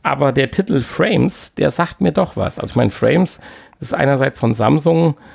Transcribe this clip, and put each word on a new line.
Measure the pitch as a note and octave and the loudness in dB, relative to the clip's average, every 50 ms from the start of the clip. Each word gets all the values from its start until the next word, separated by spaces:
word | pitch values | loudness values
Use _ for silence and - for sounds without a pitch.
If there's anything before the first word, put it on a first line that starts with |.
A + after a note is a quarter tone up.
| - | -2
Aber | D#3 C#3+ C#3 D3 C#3 | -2 0 2 2 2
der | B2+ C#3 C3+ - | 2 2 0 0
Titel | - - F#3+ - - C#3 | 0 -2 -2 0 0 -2
Frames, | A#2 - - - E3+ A3 G#3+ - B2 F#3+ - - - - - | -2 -2 -2 0 0 2 2 2 2 0 -2 -6 -18 -12 -4
der | - D3 D3 | -2 -2 0
sagt | - - F3 E3+ - - | 0 0 -4 -4 -2 -2
mir | F#3+ F3 | -2 0
doch | D#3 - - - - | 2 0 -2 -2 -2
was. | - G2+ - - - | -4 -4 -4 -4 -8
Also | - - | -8 -4
ich | - | 0
meine, | A#2+ A#2+ G#2+ | 0 0 0
Frames | - - - A#2 C#3 E3+ F#3 - - - - - - - - - _ - | 0 0 0 2 2 2 0 -2 -4 -12 -20 -20 -20 -20 -20 -20 _ -14
ist | - A#2+ - | -10 -6 -2
einerseits | - C#3 C3+ C#3 C3 C3+ C3+ - - | 0 2 2 2 2 0 -2 -2 -2
von | - A#2 A2+ | -2 -2 0
Samsung | A2 G#2+ A2+ C#3+ D#3 C#3+ E3 E3 E3 E3+ D#3+ D3 - - - | 2 2 2 2 2 2 2 2 4 2 0 0 -2 -10 -20